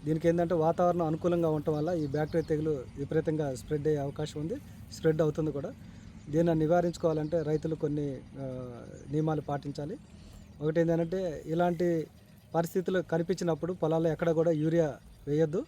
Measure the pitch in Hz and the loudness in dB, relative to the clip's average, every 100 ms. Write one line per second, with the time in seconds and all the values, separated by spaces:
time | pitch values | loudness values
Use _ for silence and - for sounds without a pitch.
0 | 147 160 170 170 170 175 156 165 175 175 | -2 2 2 4 2 2 2 4 2 2
1 | 165 156 175 175 165 156 147 151 156 175 | 0 0 0 2 2 0 0 0 0 -2
2 | 147 143 151 165 156 151 156 143 113 - | -2 -2 0 -2 0 0 0 -2 -6 -8
3 | 139 156 160 156 147 127 - 151 143 151 | -2 0 0 0 -2 -4 -4 -2 0 0
4 | 139 143 151 151 156 269 - - - - | -2 -4 -6 -6 -6 -6 -10 -18 -16 0
5 | 160 160 156 147 156 143 165 - - - | 2 4 2 2 -2 -2 -8 -12 -18 -18
6 | - - - 147 170 160 156 175 175 165 | -18 -18 -2 2 4 4 4 4 2 2
7 | 170 156 151 170 151 156 160 156 151 147 | 0 0 0 -2 0 0 0 -2 -2 -2
8 | 143 131 139 139 135 127 127 120 117 - | -4 -6 -12 -10 -8 -8 -10 -12 -14 -16
9 | - 147 156 156 143 143 143 139 147 240 | -4 0 0 0 -2 -4 -4 -8 -8 -10
10 | - - - - - - 151 160 165 165 | -14 -20 -20 -20 -20 -6 0 2 4 2
11 | 165 185 185 147 147 165 175 170 175 165 | 0 -2 -4 -6 -4 2 2 2 2 2
12 | - - - - - 160 170 190 180 185 | -2 -12 -20 -20 -4 -2 0 -2 0 -2
13 | 165 165 170 185 175 156 170 180 156 160 | 0 0 0 0 0 0 -2 -2 0 2
14 | 165 151 170 160 165 160 156 170 156 113 | 2 2 2 4 4 4 4 4 2 0
15 | - - - 147 160 175 | -14 -14 -2 2 2 0